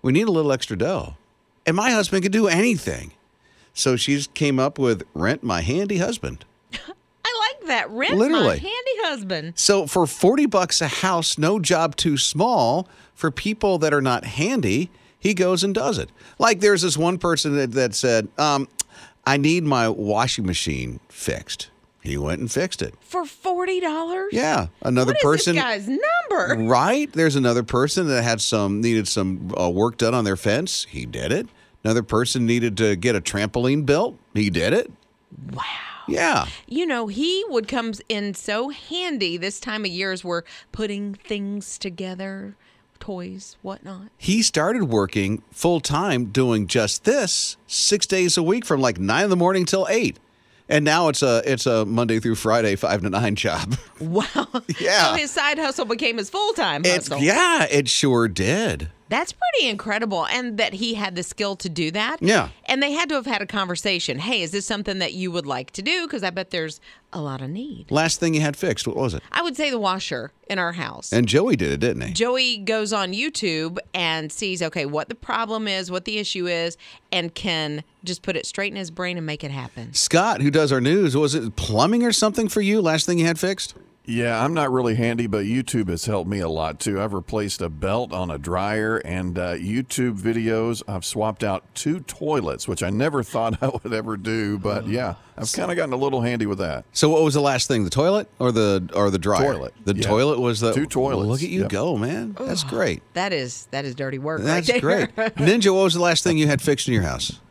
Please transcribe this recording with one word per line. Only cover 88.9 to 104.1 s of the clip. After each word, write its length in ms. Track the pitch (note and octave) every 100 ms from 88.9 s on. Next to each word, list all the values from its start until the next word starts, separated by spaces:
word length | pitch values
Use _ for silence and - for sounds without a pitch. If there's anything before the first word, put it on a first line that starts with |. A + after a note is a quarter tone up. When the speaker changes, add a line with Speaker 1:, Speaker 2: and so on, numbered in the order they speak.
| A2
Speaker 3:
and, 400 | - F2+ F2+ F2
uh, 160 | F2
YouTube 640 | F2 F2+ A#2 B2+ - B2 G2+
videos. 640 | G#2+ A#2 A2+ A2 A2+ A2 -
I've 180 | G2 -
swapped 380 | G#2 G#2+ G#2
out 200 | G#2+ F#2+ _ -
two 240 | D3+ F3
toilets, 680 | C3+ - D3+ D3+ E2+ B1 -
which 140 | F2+
I 80 | F2+
never 320 | G#2 D3 D3
<laughs> 80 | A2
thought 280 | A#2 A2+ A2+
I 60 | C3
would 260 | - A#2
ever 240 | A2 A2 G#2
do. 400 | G#2 A2+ G#2 G#2
But, 280 | G2 G2+ A2
Speaker 1:
Oh. 20 |
Speaker 3:
yeah, 260 | A#2 A2+ - - -
I've 160 | A2
kinda 220 | - F3+ F3
gotten 180 | D#3
a 40 | B2+
little 240 | C3+ C3
handy 260 | A#2 A#2+ G#2+
with 100 | G2
that. 260 | F2 C2 -
Speaker 1:
So 160 | - D3+
what 120 | D#3+
was 140 | D#3 C#3+
the 60 |
last 260 | C#3+ B2+ -
thing, 160 | A#2+
the 80 | F#2
toilet 360 | C3+ D#3+ G#3 G3+ _
or 120 | B2+
the, 380 | A2+ G#2 G2 F2 F#2+
or 160 | G2+
the 80 | F#2+
dryer? 340 | G2 G2 C#3
Speaker 3:
Toilet, 200 | F2 B1+ - G2
Speaker 1:
The 100 | G2+
Speaker 3:
yeah. 60 | G#2+
Speaker 1:
toilet 320 | G#2+ C#3+ B2+
was 220 | B2 A2
the 120 | A#2
Speaker 3:
Two 140 | B2+ D#3
toilets, 420 | C3+ C3+ A#2 G#2
Speaker 1:
Look 140 | C3
at 60 | E3+
you 120 | F#3
Speaker 3:
yep. 80 | -
Speaker 1:
go, 260 | G2+ C3 G#2+
man. 400 | A#2+ G3 A#3 G3
That's 240 | C4 G#3+
Speaker 2:
Ugh. 60 | -
Speaker 1:
great. 320 | - D#3+ D#2+ _
Speaker 2:
That 180 | F3 G3
is, 340 | D#3+ B2+ - -
that 160 | C3+ C#3
is 80 |
dirty 240 | B2 C3+